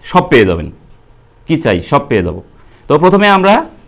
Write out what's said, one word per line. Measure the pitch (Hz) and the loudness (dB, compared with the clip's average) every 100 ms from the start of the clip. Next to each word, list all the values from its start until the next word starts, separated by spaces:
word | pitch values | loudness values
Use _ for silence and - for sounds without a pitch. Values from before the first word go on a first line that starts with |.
সব | - 180 - | -2 -2 2
পেয়ে | 135 95 | 2 2
যাবেন, | 85 78 - _ - _ _ _ _ - | -2 -8 -16 _ -20 _ _ _ _ -6
কি | 156 | -4
চাই | 120 90 | -2 -4
সব | - 143 143 | -2 -4 -2
পেয়ে | 107 | -2
যাব। | 87 87 - - - _ - | -2 -8 -16 -20 -20 _ -2
তো | 147 | 0
প্রথমে | 180 196 208 196 | 2 2 2 2
আমরা | 185 220 320 - | 2 0 -2 -18